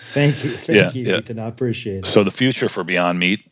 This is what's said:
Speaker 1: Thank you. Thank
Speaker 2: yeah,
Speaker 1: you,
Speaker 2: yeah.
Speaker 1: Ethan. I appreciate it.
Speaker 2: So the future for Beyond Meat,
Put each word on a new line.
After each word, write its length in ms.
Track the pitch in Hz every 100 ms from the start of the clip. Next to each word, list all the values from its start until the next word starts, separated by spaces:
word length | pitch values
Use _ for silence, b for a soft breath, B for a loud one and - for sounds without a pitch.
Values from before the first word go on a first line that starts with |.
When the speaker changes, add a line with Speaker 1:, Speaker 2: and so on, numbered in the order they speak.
| -
Speaker 1:
Thank 300 | 143 143 131
you. 80 | 135
Thank 260 | - - 104
Speaker 2:
yeah, 140 | 90
Speaker 1:
you, 200 | 127 113
Speaker 2:
yeah. 60 | 92
Speaker 1:
Ethan. 220 | - 113
I 80 | 113
appreciate 520 | - 123 113 110 95
it. 60 | -
Speaker 2:
So 180 | 110
the 60 | 98
future 400 | - 131 120 110
for 140 | 101
Beyond 340 | 85 90 87 87
Meat, 240 | 90 101 _